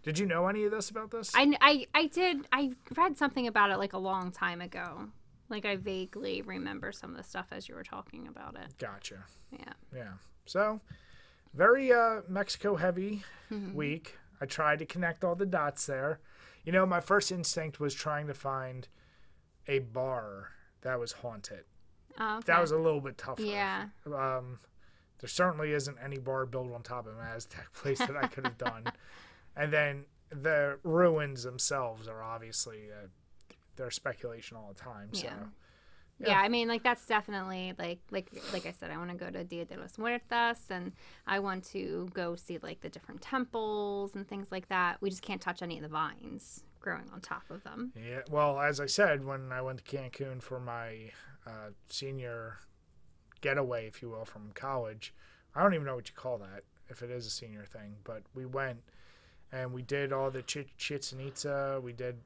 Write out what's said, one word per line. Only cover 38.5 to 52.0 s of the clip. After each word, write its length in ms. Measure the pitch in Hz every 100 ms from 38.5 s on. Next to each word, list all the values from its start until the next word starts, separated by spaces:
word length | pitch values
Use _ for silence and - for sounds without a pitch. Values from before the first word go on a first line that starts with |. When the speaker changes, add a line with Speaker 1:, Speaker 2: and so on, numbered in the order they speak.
Speaker 2:
like 120 | 185 165
I 40 |
said, 200 | 175 165
I 60 | 156
wanna 180 | 175 175
go 140 | 180
to 140 | 185
Dia 220 | 175 170 165
de 100 | -
los 200 | - -
Muertos, 720 | 226 240 - 240 233 233 -
and 240 | 185 180 - - - -
I 120 | 196
want 240 | 196 185 -
to 380 | 196 185 170 180
go 220 | 190 175 170
see, 240 | - 170
like, 220 | 156 160
the 80 | 165
different 320 | - - 190
temples 920 | - 269 247 233 214 208 208 202 196 196
and 120 | 196
things 240 | 202 196
like 180 | 190 185
that. 320 | 185 180 -
We 80 | 196
just 140 | 185
can't 180 | - 190
touch 200 | - 175
any 140 | 175 165
of 40 |
the 80 | 151
vines 760 | 156 156 - - - - - - -
growing 300 | - 165 170
on 80 | -
top 240 | - 135 -
of 140 | 170
them. 280 | - - 247 110
Speaker 1:
Yeah, 260 | 117 127 131
well, 300 | 147 147 139
as 200 | 147 143
I 60 | 143
said, 400 | - 196 143 135
when 260 | 135 131
I 100 | 127
went 220 | 131 131
to 140 | - 139
Cancun 440 | 131 - 135 127
for 180 | - 127
my, 520 | 123 117 113 110 110 - - - -
uh, 240 | 110 107 101 -
senior 680 | -